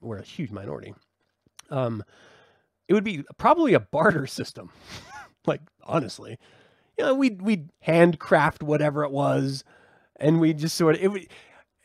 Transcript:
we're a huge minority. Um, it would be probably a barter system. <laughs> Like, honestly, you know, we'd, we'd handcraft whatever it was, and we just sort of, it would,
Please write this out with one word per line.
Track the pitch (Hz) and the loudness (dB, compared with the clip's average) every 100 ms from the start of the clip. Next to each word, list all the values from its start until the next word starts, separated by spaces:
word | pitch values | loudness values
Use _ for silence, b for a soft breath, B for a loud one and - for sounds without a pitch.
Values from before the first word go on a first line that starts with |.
we're | 117 101 | -12 -12
a | |
huge | 95 - 147 | -12 -12 -10
minority. | 101 101 - - 104 _ _ _ _ _ _ - | -10 -12 -12 -14 -20 _ _ _ _ _ _ -10
Um, | 139 123 110 - b b b b b b b - | -6 -4 -6 -10 b b b b b b b 0
it | |
would | 202 | 0
be | 208 165 - - | 0 -6 -10 -2
probably | 220 330 311 | 2 4 4
a | 147 | 2
barter | 104 143 208 156 135 | 2 0 2 2 -2
system. | - 107 - 87 B | -8 -12 -12 -18 B
<laughs> | B B B B B B - | B B B B B B -4
Like, | 147 - _ | -4 -6 _
honestly, | - 156 131 - - 131 b b b b b b | -4 -4 -4 -10 -16 -18 b b b b b b
you | - | 0
know, | |
we'd, | 269 269 196 | 2 2 0
we'd | 190 208 147 _ | -2 -2 -4 _
handcraft | - 165 175 160 - 170 147 - | 2 6 6 4 2 2 2 -2
whatever | 151 151 147 143 | -2 0 0 -2
it | 147 | -4
was, | 139 139 135 135 135 - b b b b b | -2 0 0 -2 -6 -12 b b b b b
and | 147 165 | 2 4
we | 160 | 2
just | 151 160 - | 0 -2 0
sort | 165 156 | 2 2
of, | |
it | 190 | 0
would, | 202 170 b b b b _ | -4 -12 b b b b _